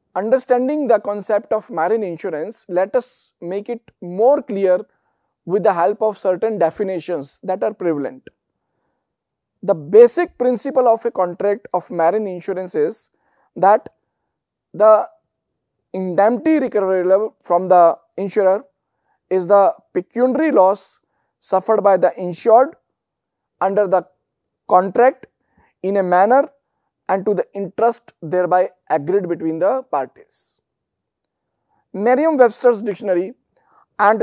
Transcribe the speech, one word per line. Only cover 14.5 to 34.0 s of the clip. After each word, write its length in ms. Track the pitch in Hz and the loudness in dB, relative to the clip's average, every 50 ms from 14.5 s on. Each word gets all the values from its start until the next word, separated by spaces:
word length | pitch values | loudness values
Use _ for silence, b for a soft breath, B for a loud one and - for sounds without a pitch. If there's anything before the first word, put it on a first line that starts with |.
| _ _ _ _ - | _ _ _ _ -2
the 340 | 160 208 220 214 208 - - _ _ _ _ _ _ _ _ _ _ _ _ _ _ _ _ - | 2 4 6 6 4 2 -4 _ _ _ _ _ _ _ _ _ _ _ _ _ _ _ _ -8
indemnity 680 | 190 185 185 175 175 196 220 247 214 196 320 320 302 | -8 -6 -2 0 2 2 2 0 0 0 0 0 0
recoverable 760 | 262 240 - 214 196 190 190 185 175 185 190 202 214 - _ _ _ | 0 -2 -2 -2 0 0 -2 0 2 2 2 2 0 -4 _ _ _
from 240 | - 175 175 185 | -2 -2 -2 2
the 300 | 175 180 180 170 165 - - _ _ _ | 4 4 6 6 4 2 0 _ _ _
insurer 460 | - 196 196 - 214 196 185 190 220 277 _ _ _ _ _ _ _ _ _ _ _ _ _ | -8 -8 -4 -2 0 2 2 0 0 -4 _ _ _ _ _ _ _ _ _ _ _ _ _
is 180 | 180 185 180 | -4 -4 2
the 260 | 170 202 202 196 175 - - _ _ _ | 4 4 4 4 2 0 -4 _ _ _
pecuniary 580 | 180 180 _ - 240 247 262 240 - 320 311 | -8 -8 _ -2 0 0 0 2 0 0 2
loss 480 | 247 214 185 190 208 202 - - - _ _ _ _ _ _ _ _ _ | 4 4 4 4 2 -2 -8 -20 -20 _ _ _ _ _ _ _ _ _
suffered 440 | - - 196 190 185 - 220 208 190 | -6 -4 -4 -2 0 0 0 2 4
by 140 | 202 190 | 2 2
the 140 | 185 180 175 - - | 4 2 -2 -2 -4
insured 560 | 185 175 170 - - 226 220 240 269 311 - _ _ _ _ _ _ _ _ _ _ _ _ _ _ _ _ _ | -8 -8 -6 -4 2 4 6 6 4 2 -4 _ _ _ _ _ _ _ _ _ _ _ _ _ _ _ _ _
under 260 | - 196 196 202 208 | -4 -2 0 -2 0
the 180 | 180 185 180 165 _ _ _ _ _ _ _ _ _ _ _ _ | 0 0 -2 -2 _ _ _ _ _ _ _ _ _ _ _ _
contract 600 | - 190 185 190 196 190 - 240 262 - _ - _ _ _ _ _ _ _ _ _ _ _ | 0 2 2 2 2 0 2 2 2 2 _ -20 _ _ _ _ _ _ _ _ _ _ _
in 160 | - 190 202 | -6 -2 -2
a 60 | 202 185 | -2 0
manner 440 | 180 175 180 196 214 247 277 311 - _ _ _ _ _ _ _ _ _ _ _ | 2 2 2 4 4 4 2 2 -2 _ _ _ _ _ _ _ _ _ _ _
and 180 | - 190 196 190 | -4 -4 -2 -2
to 80 | 214 208 | -2 -2
the 120 | 175 165 _ _ | -2 -4 _ _
interest 600 | 202 202 - _ - 220 240 226 - _ - _ _ | -10 -10 -8 _ 0 0 0 0 -4 _ -20 _ _
thereby 480 | - 151 175 180 180 165 180 185 185 196 _ _ _ _ | -10 -4 -2 -2 0 2 2 0 0 -2 _ _ _ _
agreed 380 | 156 156 143 156 185 202 180 170 | -4 -4 -2 -2 -2 -2 -2 -2
between 280 | 170 165 160 160 160 | -6 -4 -4 -6 -4
the 260 | 165 175 196 254 262 254 _ | -2 -2 -2 -2 -4 -6 _
parties. 720 | - 143 131 123 _ _ - _ - - - - - _ _ _ _ _ _ _ _ _ _ _ _ _ _ _ _ _ _ _ _ _ _ _ _ _ _ _ - | -6 -6 -6 -8 _ _ -20 _ -20 -20 -20 -20 -20 _ _ _ _ _ _ _ _ _ _ _ _ _ _ _ _ _ _ _ _ _ _ _ _ _ _ _ -10
Merriam-Webster's 920 | 190 208 233 254 254 311 330 311 262 247 226 220 - - 247 233 202 220 | -4 0 0 2 2 2 0 4 4 2 2 2 2 0 0 0 2 -4
dictionary 500 | 226 190 - 240 202 180 175 185 202 - _ _ _ _ _ _ _ _ _ _ _ _ | -8 -8 -6 -4 -2 -2 -2 -2 -6 -12 _ _ _ _ _ _ _ _ _ _ _ _
and 240 | - | 2